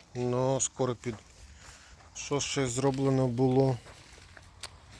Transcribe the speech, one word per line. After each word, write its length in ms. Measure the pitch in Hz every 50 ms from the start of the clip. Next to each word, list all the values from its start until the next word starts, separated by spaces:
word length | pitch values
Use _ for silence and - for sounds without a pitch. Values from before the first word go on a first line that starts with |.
| - - -
но 460 | 123 123 123 123 123 131 131 135 131
скоро 360 | - - - - 131 127 123
під-, 180 | - - 123 110 104 - - - - - - - - - - - - - - - - - - -
що 260 | - - - 143 139
ще 260 | - - - 143 135
зроблено 640 | 123 117 127 131 139 131 131 135 135 135 131 131 127
було? 500 | 120 120 131 131 127 131 135 135 127 120 - - - - - - - - - - - - - - - - - - - - - - - -